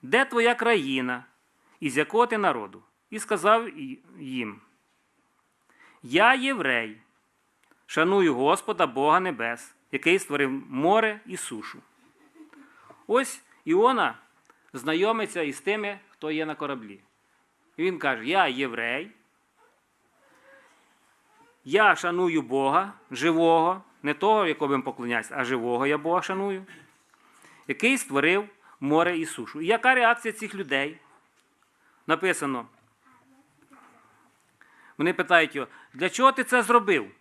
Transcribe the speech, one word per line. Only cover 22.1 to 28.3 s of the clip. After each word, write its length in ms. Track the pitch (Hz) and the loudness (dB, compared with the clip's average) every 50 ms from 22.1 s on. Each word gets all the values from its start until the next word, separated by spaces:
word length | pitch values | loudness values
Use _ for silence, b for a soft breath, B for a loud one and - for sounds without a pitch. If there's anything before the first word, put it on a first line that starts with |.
| 170 175 185 175 165 156 139 | -2 0 0 2 2 0 -2
Бога 500 | 117 127 135 135 135 143 170 190 202 202 - _ _ | 0 0 0 2 2 2 2 0 -2 -8 -18 _ _
живого, 720 | 131 120 131 165 165 160 170 165 165 165 160 170 185 196 190 _ _ _ - | -10 -2 0 2 2 4 4 6 6 4 4 2 0 -2 -6 _ _ _ -4
не 120 | 143 147 | -4 -4
того, 320 | - - 202 220 214 202 | 0 2 2 4 4 2
якого 260 | 170 151 - 151 143 139 | 0 0 -2 -2 0 0
їм 100 | 135 127 | 0 -2
поклоняюсь, 500 | 135 123 - 120 120 120 117 110 - - | -4 -8 -8 -6 -2 -2 -2 -4 -4 -6
а 120 | 143 127 | -4 -2
живого 420 | 120 131 123 117 120 123 120 135 | -2 -2 -2 -2 -2 -2 0 0
я 120 | 139 147 147 | 0 0 0
Бога 240 | 147 160 170 185 175 | 0 0 -2 -2 -2
шаную, 440 | - 190 190 196 202 196 190 190 190 B B B B B _ _ _ _ _ _ b b b b b b b b - | -2 -6 -4 -4 -6 -6 -8 -10 -16 B B B B B _ _ _ _ _ _ b b b b b b b b -10
який 300 | 135 - - 233 269 247 | -8 -2 0 0 0 0
створив 500 | - - 135 139 139 160 | -4 -2 -2 0 2 2